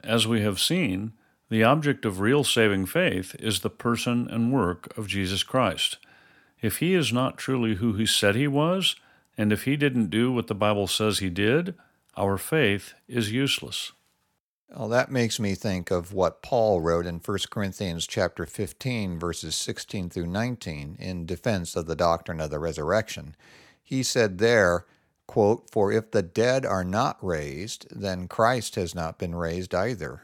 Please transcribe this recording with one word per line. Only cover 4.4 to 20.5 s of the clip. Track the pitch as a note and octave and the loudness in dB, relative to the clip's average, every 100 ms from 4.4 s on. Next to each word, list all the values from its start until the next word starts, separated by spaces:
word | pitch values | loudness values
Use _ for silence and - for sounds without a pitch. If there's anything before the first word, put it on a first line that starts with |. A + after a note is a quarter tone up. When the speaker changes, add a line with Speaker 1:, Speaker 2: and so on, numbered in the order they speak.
| A#2 | 2
Speaker 1:
work | C3+ F2 F2 - - | 2 0 -2 -8 -10
of | G2+ | -4
Jesus | G2+ F#2 F#2+ | -2 0 -2
Christ. | - C3 A2+ D#2+ - - - - _ _ _ _ | 0 2 2 0 -4 -4 -16 -20 _ _ _ _
If | A2 - | -2 0
he | E3 | 2
is | F#3 B2 | 2 2
not | B2 C3 - | 0 0 -2
truly | - C3 A2+ F#2+ | -4 0 0 0
who | A#2 | 0
he | G#2 | 0
said | A2 - G2+ | 2 2 4
he | A2 D3 | 4 2
was, | C#3 D#3+ F#3+ E3+ - _ _ _ - | 2 2 2 0 -2 _ _ _ -2
and | G#2+ | 2
if | G#2 | 2
he | - D3 | 0 0
didn't | D3 B2+ G#2 | 2 2 0
do | A2 B2 | 2 2
what | B2 A2+ | 0 -2
the | |
Bible | G2+ G#2+ G#2 F#2+ | 0 2 2 0
says | - G#2+ G2 | 0 0 0
he | F#2+ | -2
did, | F2 G#2 D3 F3 F3 _ _ _ | 0 2 2 0 -8 _ _ _
our | - G2 F#2+ | -4 -2 -2
faith | - D#3+ A2 G2 - - - | -2 0 2 0 -6 -20 -8
is | B2 G#2 | -4 -2
useless. | A#2+ C3+ - - - - - _ _ _ _ _ _ _ | 0 -2 -2 -4 -8 -8 -14 _ _ _ _ _ _ _
Speaker 2:
Well, | - A2 | -8 0
that | A#2+ C3 | 2 2
makes | C3+ A2+ - | 2 0 0
me | G#2 | -2
think | F#2+ A2 F#2 E2+ | -2 -2 -2 0
of | F2+ E2+ | -2 -2
what | G2 F2 - | 0 0 0
Paul | - B2 A2 F#2 | -2 2 4 2
wrote | D#2+ E2+ F2 | 2 0 0
in | E2+ | -6
First | - G2+ - | -4 -4 -4
Corinthians | A2+ G2 F2+ G2 E2+ - | -4 -4 -4 -4 -4 -4
chapter | - F2 - | -2 -2 -2
fifteen, | D#2+ - G2 - C3 A#2+ G2 E2 | -8 -6 -8 -6 -4 -4 -4 -4
verses | E2+ E2 D#2+ - | -4 -6 -6 -6
sixteen | - - - G#2 F2 | -4 -8 -8 -8 -6
through | F#2 E2+ | -4 -4
nineteen, | F#2+ A#2+ | -2 -4